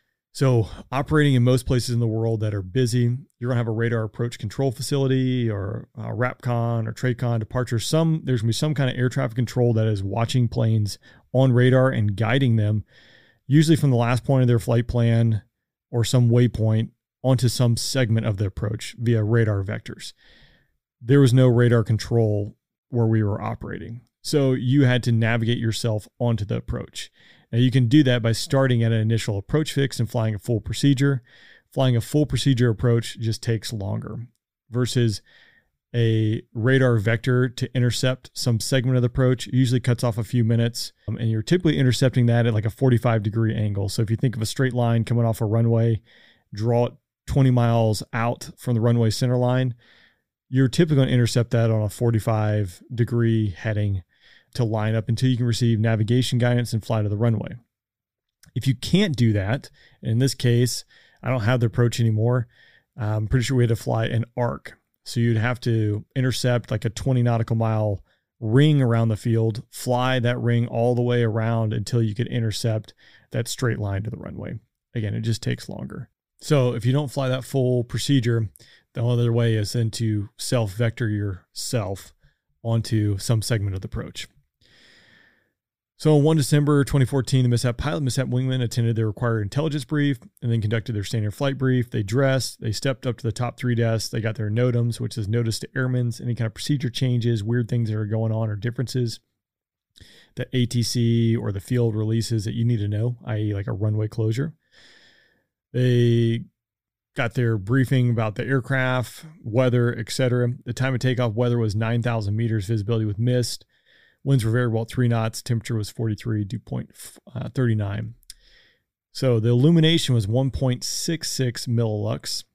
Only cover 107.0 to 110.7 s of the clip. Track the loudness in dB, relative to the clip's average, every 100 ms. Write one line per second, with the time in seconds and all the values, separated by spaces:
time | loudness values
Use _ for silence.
107 | _ -6 -4 0 0 0 0 0 2 2
108 | 2 0 -2 -4 -2 -2 -2 -2 0 -2
109 | -4 -12 -20 -16 -4 0 2 2 2 -2
110 | -6 -2 0 2 0 -4 -8